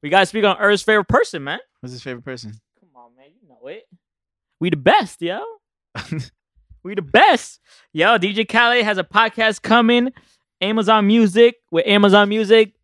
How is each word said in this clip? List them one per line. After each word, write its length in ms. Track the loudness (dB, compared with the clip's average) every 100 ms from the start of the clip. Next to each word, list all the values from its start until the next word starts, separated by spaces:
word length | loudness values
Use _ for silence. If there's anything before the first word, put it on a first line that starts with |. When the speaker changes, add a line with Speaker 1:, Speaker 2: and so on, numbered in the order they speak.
Speaker 1:
We 80 | 0
gotta 160 | 0 0
speak 180 | -2
on 120 | -2 0
Earth's 240 | 0 0
favorite 260 | 0 -2 0
person, 360 | -2 -2 -8
man. 140 | -10 -12 _ _
Speaker 2:
Who's 100 | -20
his 100 | -16
favorite 220 | -16 -16
person? 280 | -14 -16 -16 -20 _ _
Speaker 1:
Come 100 | _
on, 220 | _ -20 _
man. 100 | _ _
You 80 | _
know 180 | _ -20
it. 160 | -20 _ _ _ _ _ _ _ _
We 100 | -6
the 60 | -2
best, 440 | 2 2 0 -10
yo. 180 | -12 -10 -14 -20 _ _ _
Speaker 2:
<laughs> 80 | -18 -12 -12 -12 _ _ _ _ -20
Speaker 1:
We 120 | -12
the 80 | -12
best. 560 | -2 2 4 2 -4 -20 _ _ _
Yo, 240 | -2 2 2
D 160 | -2
J 120 | -4
Khaled 400 | -2 0 2 0
has 120 | -2 -4
a 60 |
podcast 580 | -2 0 0 0 -4 -4
coming. 520 | 0 2 4 2 -2 -8 _ _ _ _
Amazon 480 | -6 -4 0 2 2
Music. 480 | 2 2 4 2 2 _
With 120 | -4
Amazon 440 | 0 2 4 4 2
Music 460 | 0 2 2 2 _